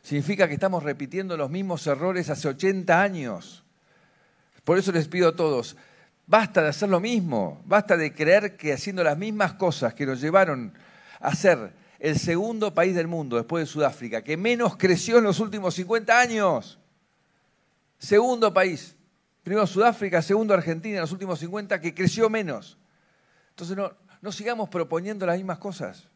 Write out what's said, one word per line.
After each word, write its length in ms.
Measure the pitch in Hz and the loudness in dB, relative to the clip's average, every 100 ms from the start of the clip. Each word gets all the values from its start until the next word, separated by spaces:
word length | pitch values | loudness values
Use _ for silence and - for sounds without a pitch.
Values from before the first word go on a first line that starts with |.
Significa 480 | - 147 143 196 180 | -4 -4 -2 0 0
que 60 | |
estamos 280 | 147 196 185 | 2 -2 -2
repitiendo 540 | 147 139 135 165 190 170 | -4 -6 -6 -6 -6 -6
los 140 | 139 | -4
mismos 360 | 170 196 170 156 | -4 -4 -4 -2
errores 440 | 139 175 180 165 | 0 0 -2 -4
hace 180 | 135 156 | -4 -4
ochenta 540 | 131 190 190 185 170 | -2 0 0 2 4
años. 600 | 202 185 127 92 - - _ _ _ _ _ _ _ _ _ _ | 4 -2 -6 -8 -12 -20 _ _ _ _ _ _ _ _ _ _
Por 140 | - 175 | 0 2
eso 140 | 190 | 2
les 160 | 165 156 | 0 -2
pido 200 | 175 175 | 2 2
a 80 | 170 | 2
todos, 400 | 156 135 113 - - _ _ _ _ | 0 0 -4 -12 -20 _ _ _ _
basta 360 | 220 220 - | 4 4 2
de 60 | 156 | 2
hacer 200 | 139 202 | 0 0
lo 120 | 185 | 0
mismo, 600 | 208 240 175 120 98 147 - | 2 -2 0 -2 -2 -6 2
basta 300 | 202 208 175 | 2 4 2
de 180 | 156 | 2
creer 420 | - 151 190 202 - | -2 4 4 4 -6
que 160 | 151 | -4
haciendo 300 | 135 - 185 | -4 -4 0
las 160 | 165 147 | 0 0
mismas 360 | 208 214 190 | -4 -2 -2
cosas 400 | - 185 151 120 | 0 -2 0 -4
que 120 | - 139 | -4 -6
nos 140 | 131 | -4
llevaron 520 | 147 185 190 135 110 - - - - - | 2 4 4 0 -8 -14 -20 -20 -20 -6
a 160 | 139 | -4
ser 380 | 151 190 151 104 - _ _ | 2 4 4 0 -16 _ _
el 220 | 156 151 | -2 -2
segundo 520 | 160 170 214 226 208 | 0 -2 -2 -2 -2
país 220 | 156 185 | 2 2
del 140 | 180 165 | 2 -2
mundo, 280 | 170 143 117 | -4 -2 -4
después 260 | 113 170 | -2 -4
de 100 | 156 | -4
Sudáfrica, 500 | 151 143 - 120 113 | 0 -2 -2 -8 -8
que 140 | 107 160 | -6 -4
menos 400 | 208 240 233 - | -2 0 0 2
creció 420 | 185 175 - 233 | 2 2 6 4
en 60 | |
los 160 | 214 165 | 6 0
últimos 340 | 220 208 185 | -2 -4 -4
cincuenta 460 | 175 180 226 220 233 | -4 -2 -2 2 4
años. 580 | 247 226 196 135 - - _ _ _ _ _ _ _ _ _ _ _ _ | 4 2 0 0 -4 -20 _ _ _ _ _ _ _ _ _ _ _ _
Segundo 560 | - 202 247 240 220 | 2 4 4 2 2
país. 400 | 190 190 160 - _ _ _ _ _ | 4 2 0 -10 _ _ _ _ _
Primero 240 | - 208 202 | -4 0 0
Sudáfrica, 560 | 185 233 233 202 170 | 4 2 2 0 0
segundo 320 | 160 202 220 | 2 0 2
Argentina 440 | 190 165 165 165 202 | 2 2 -6 -4 -6
en 20 | |
los 100 | 160 | -6
últimos 300 | 185 190 165 | -6 -8 -8
cincuenta, 400 | 170 202 202 196 | -6 -10 -6 -4
que 140 | 165 | -4
creció 360 | 156 185 196 226 | -2 -2 2 0
menos. 480 | 220 190 117 - _ _ _ _ _ _ _ _ | 0 -4 -8 -10 _ _ _ _ _ _ _ _
Entonces 280 | - 170 190 | -16 -10 -6
no, 160 | 196 - _ _ | -6 -8 _ _
no 80 | 208 | -12
sigamos 380 | 180 214 233 208 | -8 -6 -4 -4
proponiendo 580 | 180 165 165 185 214 185 | -4 -2 -4 -4 -4 -2
las 100 | 175 | -2
mismas 220 | 190 170 | -4 -8
cosas. 480 | 202 185 113 95 _ | -8 -8 -10 -12 _